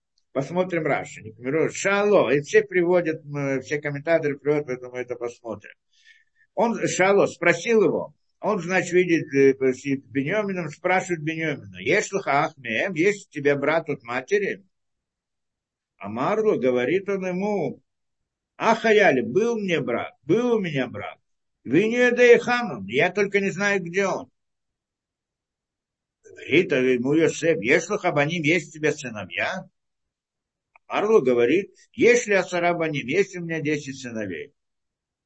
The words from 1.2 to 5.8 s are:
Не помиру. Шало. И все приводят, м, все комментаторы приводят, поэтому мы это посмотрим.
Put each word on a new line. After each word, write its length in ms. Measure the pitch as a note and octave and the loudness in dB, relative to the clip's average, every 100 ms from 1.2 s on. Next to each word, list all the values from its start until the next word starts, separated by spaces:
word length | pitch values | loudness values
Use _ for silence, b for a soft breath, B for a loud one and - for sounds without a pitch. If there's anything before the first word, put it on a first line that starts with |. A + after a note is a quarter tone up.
Не 100 | - | -18
помиру. 360 | - B2 D#3 C3+ | -12 -4 -2 -2
Шало. 600 | - G3 G3+ G#3 F#3+ A#2 | -2 0 2 4 4 4
И 100 | C#3+ | 0
все 220 | D3 G#3+ | 2 2
приводят, 600 | G#3+ F3+ E3+ F3+ D#3+ D#3 | 2 0 2 2 2 -6
м, 360 | D3 C#3+ C#3 C3+ | -8 -6 -2 -4
все 200 | C3 D3+ | -4 -6
комментаторы 580 | D3 C#3+ D3+ E3 D3 C#3 | -4 -6 0 0 0 -4
приводят, 280 | C#3+ D3+ C3+ | 0 0 -2
поэтому 260 | B2 B2 | -8 -8
мы 80 | B2 | -10
это 160 | B2 A#2+ | -8 -6
посмотрим. 580 | A#2+ - A#2 G2+ - - | -8 -10 -12 -12 -12 -20